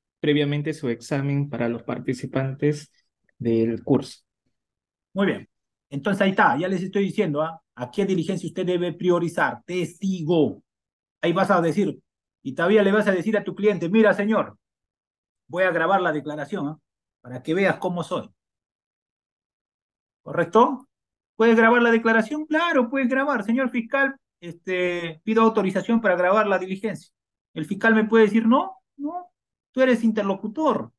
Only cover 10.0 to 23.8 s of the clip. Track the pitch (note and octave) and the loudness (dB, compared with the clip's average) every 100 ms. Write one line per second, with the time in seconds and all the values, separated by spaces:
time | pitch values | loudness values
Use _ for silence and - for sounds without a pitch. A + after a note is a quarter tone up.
10 | G3 F#3 D#3 E3+ B2+ - _ _ _ _ | -6 -4 0 2 2 -2 _ _ _ _
11 | _ - E3+ F3 G3 F3+ E3 G#3 F3 - | _ -6 -2 0 2 2 2 0 -2 -4
12 | _ _ _ _ C3+ C3 F3 G#3+ G3 G#3 | _ _ _ _ -12 -2 2 4 4 2
13 | G3+ F#3 F3 G3+ F#3 F3+ G#3 F3 E3 A3 | 2 0 -2 -4 -4 -2 0 0 0 4
14 | G#3+ F#3+ G#3 G#3+ - - _ _ _ _ | 4 2 0 0 -2 -10 _ _ _ _
15 | _ _ _ _ - E3+ F#3 E3+ E3+ G3 | _ _ _ _ -10 0 0 2 2 2
16 | F3 D3+ D3 D3 C#3+ F#3+ D3 D#3+ _ _ | 0 -2 -6 -10 -8 -6 -6 -10 _ _
17 | _ _ B2 B2+ D#3 F3 F#3 - F#3 F3 | _ _ -16 -12 -4 0 0 0 -4 -4
18 | - E3 - _ _ _ _ _ _ _ | -6 -8 -8 _ _ _ _ _ _ _
19 | _ _ _ _ _ _ _ _ _ _ | _ _ _ _ _ _ _ _ _ _
20 | _ _ - E3+ E3 A3 C4 B3+ - _ | _ _ -8 -4 2 4 4 2 -12 _
21 | _ _ _ - A#3 A3+ A3+ A#3+ A#3 A3+ | _ _ _ 2 4 6 6 6 4 4
22 | A3+ A3+ A3 D4+ D#4 D4+ E4+ D4+ A#3+ C#4 | 4 2 0 -6 -2 0 2 2 0 0
23 | B3 C4 C#4+ B3 G#3+ B3 C4 B3+ | 0 0 0 -2 -2 -2 0 -4